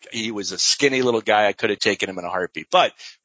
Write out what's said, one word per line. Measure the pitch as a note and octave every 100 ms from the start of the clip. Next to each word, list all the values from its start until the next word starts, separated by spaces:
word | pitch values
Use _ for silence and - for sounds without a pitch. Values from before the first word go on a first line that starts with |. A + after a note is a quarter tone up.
| -
he | A#2 A2+
was | G#2+ F2+
a | F#2
skinny | - - C#3+ C3
little | B2+ A#2
guy. | A2 G#2+ G#2
I |
could | G2 A2+
have | G2+
taken | A2+ G2 F#2+
him | F#2
in |
a | F2
heartbeat. | F#2 F2+ D#2+ D#2
But | F#3 C3+ - - -